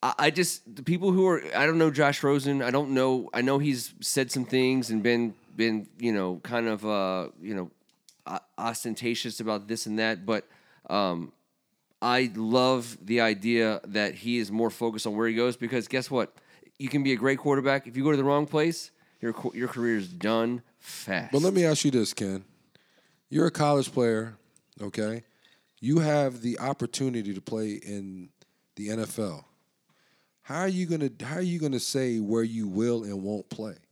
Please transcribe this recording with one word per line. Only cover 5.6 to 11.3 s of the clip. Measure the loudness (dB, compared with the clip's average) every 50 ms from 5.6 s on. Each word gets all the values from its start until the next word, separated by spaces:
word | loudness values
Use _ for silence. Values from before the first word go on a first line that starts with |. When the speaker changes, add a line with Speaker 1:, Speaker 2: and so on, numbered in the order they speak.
| 0 2 2 0 -4 -6 _ -4
Speaker 1:
you | -2 0 0
know, | 2 0 -2 -4 -6 -8
kind | -4 -4 -2 0 0
of, | -2 -2 -2
uh, | -2 0 0 0 0 -2 -2 -4 -8 -10 -14
you | -10 -8 -6
know, | -6 -6 -8 _ _ _ _ _ _ _ -20 _ _ _ -10
o-, | -10 -10 _ _ _ -6
ostentatious | -6 -6 -4 -4 -6 -6 -6 -4 -2 -4 -2 -2 -4 -8 -8 -6
about | -4 -2 -2 -4 -2 -6
this | -6 -6 -4 -4
and | -2 0
that. | 0 0 0 -2 -2
But, | -2 -2 -2 -2 _ _ _ _ _ _ _ _ -2
um, | 0 0 2 2 0 -2 -6 -10